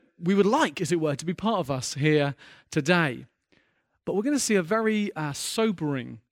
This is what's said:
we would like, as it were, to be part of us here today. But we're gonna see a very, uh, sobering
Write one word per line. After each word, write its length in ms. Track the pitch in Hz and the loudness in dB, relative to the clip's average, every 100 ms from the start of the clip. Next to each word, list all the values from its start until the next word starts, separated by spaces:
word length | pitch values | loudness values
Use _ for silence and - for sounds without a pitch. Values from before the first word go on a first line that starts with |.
| _ - | _ -4
we 120 | 175 | 2
would 100 | 196 | 4
like, 380 | 196 277 240 175 | 4 4 2 0
as 100 | 151 | -2
it 80 | 175 | 0
were, 160 | 156 131 | 0 -2
to 80 | |
be 80 | 160 | -6
part 280 | 180 214 208 | -4 -2 -2
of 100 | 139 | -2
us 240 | 131 - | -4 -6
here 400 | 135 156 151 143 - - - _ | 0 2 4 2 -4 -14 -20 _
today. 540 | 160 143 175 156 127 127 _ _ _ _ _ _ _ | -2 2 2 0 -4 -14 _ _ _ _ _ _ _
But 100 | - | -4
we're 80 | 185 | -2
gonna 160 | 247 285 | 0 0
see 180 | - 202 | 2 0
a 60 | |
very, 480 | 165 220 220 214 208 - | 2 0 0 0 -2 -4
uh, 160 | 151 | -6
sobering 880 | 135 - - 226 180 151 139 123 113 _ | -6 -6 0 0 0 -2 -4 -6 -14 _